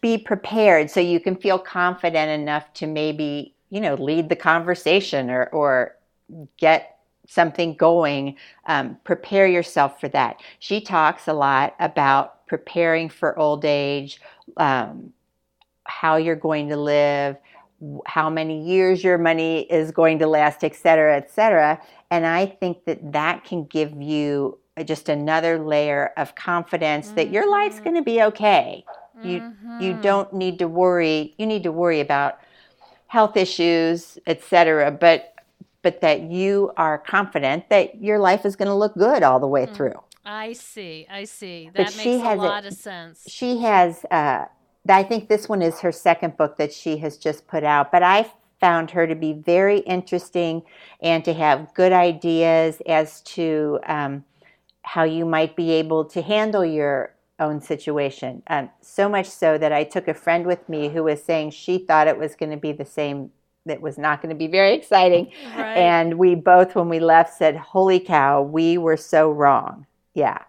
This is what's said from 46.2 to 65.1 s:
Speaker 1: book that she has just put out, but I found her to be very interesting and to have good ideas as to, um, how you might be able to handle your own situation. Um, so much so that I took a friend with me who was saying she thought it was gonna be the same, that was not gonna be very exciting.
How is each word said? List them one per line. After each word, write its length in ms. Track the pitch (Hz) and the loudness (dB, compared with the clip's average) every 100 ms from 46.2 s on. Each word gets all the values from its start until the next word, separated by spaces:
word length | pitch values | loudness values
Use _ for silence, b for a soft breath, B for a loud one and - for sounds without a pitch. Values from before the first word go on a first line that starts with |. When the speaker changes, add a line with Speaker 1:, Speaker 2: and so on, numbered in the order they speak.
| 170 - | -2 -2
Speaker 1:
book 180 | 151 - | -2 -2
that 160 | 147 | -6
she 260 | - 165 151 | -4 -6 -6
has 180 | 156 147 | -6 -6
just 280 | 156 151 _ | -6 -6 _
put 180 | 165 | -4
out, 260 | 151 147 - | 0 2 4
but 100 | 180 | 4
I 280 | 180 202 226 _ _ _ | 4 4 0 _ _ _
found 300 | 180 170 165 | 2 2 -2
her 140 | 185 165 | -2 -2
to 80 | |
be 180 | 160 156 | 0 -4
very 440 | 151 156 175 196 208 | -4 0 2 4 2
interesting 840 | - 185 180 175 - 180 170 165 B B B B | 0 -6 -4 -6 -4 -4 -2 -4 B B B B
and 220 | 165 165 | -2 0
to 100 | 160 | -2
have 400 | 160 151 139 156 | 0 2 0 -2
good 180 | - 185 | 2 4
ideas 880 | 185 175 160 170 165 165 160 160 156 - | 6 4 0 -2 2 2 2 2 -4 -2
as 340 | 160 156 - | 0 0 -8
to, 580 | - - 165 156 151 147 - | -16 -6 -4 -2 -2 -4 -4
um, 380 | 151 143 139 - b b b b _ | -4 -4 -8 -14 b b b b _
how 200 | - - | -10 -2
you 200 | 160 160 165 | -2 0 -2
might 300 | 160 160 160 | 0 -2 -2
be 160 | 170 | 0
able 320 | 160 160 160 151 | 0 0 -2 -2
to 160 | - | -6
handle 420 | 160 214 220 208 | -2 -2 0 0
your 500 | 175 156 143 139 - _ _ _ | 0 0 0 -2 -4 _ _ _
own 200 | 156 151 | -4 -4
situation. 800 | - 147 151 147 139 135 127 123 - | -8 -8 -4 -4 -4 -6 -12 -12 -8
Um, 200 | 151 131 _ | -6 -8 _
so 260 | _ - 202 | _ -2 -2
much 180 | 202 185 | -2 -6
so 300 | - 165 151 | -2 0 2
that 160 | 156 | 0
I 120 | 147 | 0
took 220 | 156 185 180 | -2 -4 -6
a 40 | |
friend 300 | 156 - 170 175 | -6 -2 -2 0
with 220 | 175 - | -4 -4
me 220 | 156 147 | -6 -4
who 120 | 160 | -2
was 180 | 156 151 | -2 -2
saying 300 | - 165 151 | -2 -4 -4
she 260 | 151 - 180 | -10 -4 -4
thought 280 | 185 156 156 | 2 4 4
it 120 | 143 | 0
was 160 | 151 | -6
gonna 240 | - 156 151 | -8 -10 -8
be 140 | 151 | -8
the 120 | 151 | -8
same, 460 | 143 - 147 143 135 _ _ _ | -10 -6 -6 -6 -12 _ _ _
that 160 | - 151 | -12 -8
was 160 | 151 139 | -8 -6
not 240 | 151 147 | -4 -4
gonna 140 | 165 | -6
be 120 | 156 160 | -8 -2
very 280 | 185 196 | 2 4
exciting. 580 | 214 - 196 185 | 2 2 4 6